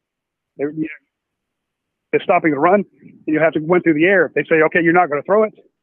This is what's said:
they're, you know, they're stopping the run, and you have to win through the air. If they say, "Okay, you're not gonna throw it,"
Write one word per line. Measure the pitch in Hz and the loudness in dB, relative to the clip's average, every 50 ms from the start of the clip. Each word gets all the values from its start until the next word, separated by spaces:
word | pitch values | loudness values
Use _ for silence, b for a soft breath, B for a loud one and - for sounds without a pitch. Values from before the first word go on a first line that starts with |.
| _ _ _ _ _ _ _ _ _ _ _ | _ _ _ _ _ _ _ _ _ _ _
they're, | - 139 151 | -8 -8 -8
you | 156 156 | -6 -8
know, | 156 151 151 143 _ _ _ _ _ _ _ _ _ _ _ _ _ _ _ _ _ _ _ _ _ _ | -10 -10 -12 -20 _ _ _ _ _ _ _ _ _ _ _ _ _ _ _ _ _ _ _ _ _ _
they're | - 143 | -6 -4
stopping | - - 185 175 170 160 | -2 0 0 0 0 0
the | 143 135 | -2 0
run, | 151 180 196 208 185 _ _ B | 2 2 2 2 0 _ _ B
and | B B B B - | B B B B -6
you | 156 156 151 | -4 -2 0
have | 160 160 | 0 0
to | - 160 | 0 -2
win | 156 160 180 175 | -2 0 0 0
through | - 165 156 | 2 0 0
the | 147 165 | 2 2
air. | 190 202 185 151 | 2 2 2 0
If | 131 - | -2 -2
they | 147 147 | -6 -2
say, | - 165 156 | 0 0 2
"Okay, | 156 165 - 180 | 2 2 0 0
you're | 165 165 | 0 2
not | 165 180 180 143 | 2 2 2 0
gonna | 147 143 | -2 -6
throw | - 170 196 220 214 | -4 -2 0 0 0
it," | 208 - _ _ _ _ _ | -2 -4 _ _ _ _ _